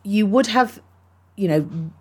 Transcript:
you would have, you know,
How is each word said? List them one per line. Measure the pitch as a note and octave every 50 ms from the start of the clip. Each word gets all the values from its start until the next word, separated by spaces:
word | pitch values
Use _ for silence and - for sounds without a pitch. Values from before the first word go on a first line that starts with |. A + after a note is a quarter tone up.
you | - G3+ G3+ G#3+ G#3+
would | G3 G#3 C4 C4+
have, | A3+ A3 B3+ B3 - - - - _ _ _ _ _ _ _ _ _ _
you | - G3 E3+
know, | D3+ D#3 D3 - - E3 D#3+ D#3+ - -